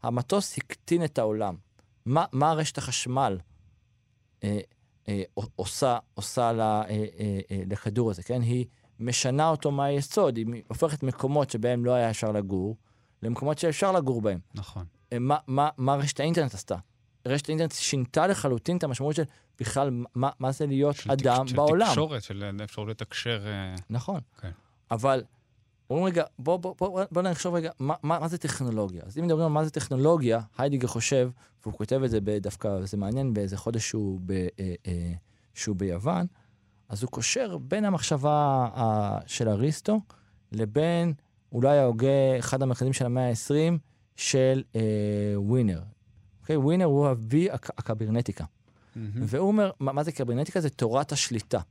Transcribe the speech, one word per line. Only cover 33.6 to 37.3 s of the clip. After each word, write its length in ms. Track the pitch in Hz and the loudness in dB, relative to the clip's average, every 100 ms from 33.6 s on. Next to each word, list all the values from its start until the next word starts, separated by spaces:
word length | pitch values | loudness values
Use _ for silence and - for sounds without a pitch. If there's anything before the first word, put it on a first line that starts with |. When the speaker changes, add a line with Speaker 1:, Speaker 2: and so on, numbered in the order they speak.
| - 117 - | -4 -4 -2
Speaker 1:
שהוא 320 | 113 101 95 90 | -2 -2 -4 -4
ב-, 60 | |
אה, 420 | 95 90 - 95 87 - | -2 -2 -4 -8 -6 -6
אה, 260 | 87 85 85 _ _ _ | -6 -4 -8 _ _ _
שהוא 220 | - - 98 | -10 -6 -2
ביוון, 500 | 98 87 110 175 175 _ _ _ _ _ _ | -2 -2 -2 -2 -2 _ _ _ _ _ _
אז 140 | 101 | -8
הוא 80 | 123 | -6
קושר 480 | - 117 | -4 -2